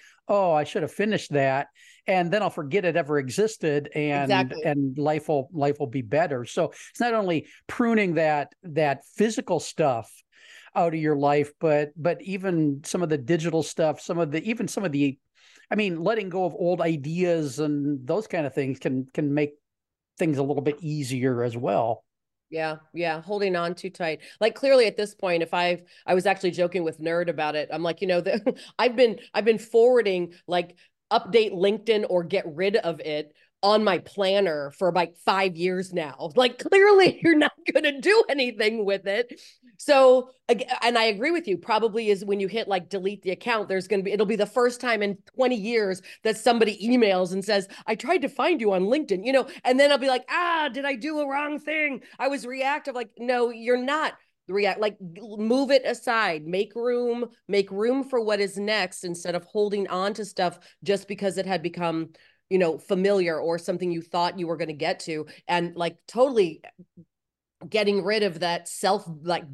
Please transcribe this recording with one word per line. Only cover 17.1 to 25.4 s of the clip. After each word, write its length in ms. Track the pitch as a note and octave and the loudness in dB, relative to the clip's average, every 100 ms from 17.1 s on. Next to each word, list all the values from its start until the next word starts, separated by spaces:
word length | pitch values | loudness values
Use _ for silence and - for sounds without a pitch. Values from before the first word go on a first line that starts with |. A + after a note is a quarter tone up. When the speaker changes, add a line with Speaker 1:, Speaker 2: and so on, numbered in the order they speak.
| E3+ F3+ E3 D3 B2+ | 0 2 2 0 -2
Speaker 1:
and 460 | D3+ D3 C#3+ C#3+ B2 | -2 0 -2 -4 -2
those 180 | F3+ G#3+ | -4 -2
kind 220 | F3 C#3+ | -4 -2
of 80 | D3 | -2
things 240 | C3+ C3 | -4 -4
can, 260 | D#3 C3 C3 | -4 -4 -4
can 180 | - D3 | -4 -2
make 220 | D3 D3 - _ _ _ _ _ - | 0 -2 -4 _ _ _ _ _ -4
things 220 | E3 C#3 | 0 0
a 40 | |
little 200 | C#3 C#3+ | 0 0
bit 140 | C3+ D3 | -2 -4
easier 600 | D#3+ D3+ B2+ C3 C3 A#2+ | -6 -6 -4 -2 0 0
as 120 | A#2+ A#2 | -2 -4
well. 480 | C#3+ F#3+ A2+ A2+ _ _ _ _ _ | -2 0 0 -4 _ _ _ _ _
Speaker 2:
Yeah, 280 | D#3+ D#3+ D#3 _ E3 | -6 -6 -8 _ -6
yeah, 260 | E3+ D#3 | -4 -4
holding 340 | E3 G#3 G3 F3 | -6 -2 0 0
on 200 | E3+ F3 | -2 -6
too 160 | F#3+ | -10
tight. 300 | F#3 E3+ D#3 - - | -6 -6 -6 -12 -2
Like, 160 | A3 A3+ | -2 0
clearly 320 | C4+ C4+ G#3+ | 4 6 6
at 100 | G3+ | 2
this 160 | G#3 | -6
point, 300 | - F#3 E3+ | -4 -2 0